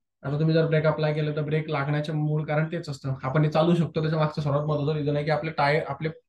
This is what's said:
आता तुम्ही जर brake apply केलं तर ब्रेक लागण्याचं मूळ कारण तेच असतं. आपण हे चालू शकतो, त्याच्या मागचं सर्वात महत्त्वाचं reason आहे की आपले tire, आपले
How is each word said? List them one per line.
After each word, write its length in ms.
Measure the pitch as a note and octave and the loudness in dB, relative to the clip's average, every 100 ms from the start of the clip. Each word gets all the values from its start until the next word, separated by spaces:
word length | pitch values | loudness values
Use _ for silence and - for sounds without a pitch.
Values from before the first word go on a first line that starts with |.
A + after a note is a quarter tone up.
| _ _ | _ _
आता 160 | C3+ D3 | -6 0
तुम्ही 140 | D#3+ D#3+ | 2 4
जर 120 | D3+ | 4
brake 180 | D3+ D#3 | 2 2
apply 280 | D3+ D3+ | 2 0
केलं 220 | D#3 D3+ D3+ | 0 -2 -2
तर 60 | |
ब्रेक 280 | D3 D#3 D3+ | -2 -2 -2
लागण्याचं 440 | C#3+ C#3+ D3 D3 | -2 0 -2 -2
मूळ 320 | D#3 D3+ D3+ D#3 | -2 0 0 0
कारण 260 | D3+ D#3+ | 0 0
तेच 180 | E3+ D3 | -4 -8
असतं. 240 | C3+ C3+ C3 | -8 -6 -4
आपण 200 | C3 D#3 | -2 2
हे 80 | D3+ | 2
चालू 240 | D#3+ E3+ E3+ | 4 4 4
शकतो, 260 | C#3+ E3 | 2 0
त्याच्या 180 | D#3 D#3 | 0 0
मागचं 220 | D3+ - | 0 0
सर्वात 240 | D3 C#3+ D3+ | 0 0 0
महत्त्वाचं 340 | C#3+ C#3 D3+ | 0 0 -2
reason 160 | C#3+ D3 | 0 0
आहे 100 | D3+ | 0
की 60 | |
आपले 200 | D3 D#3 | -2 -2
tire, 320 | D3+ C#3+ D#3 C#3 | 0 2 2 -2
आपले 220 | C3+ D#3+ - | -6 -6 -8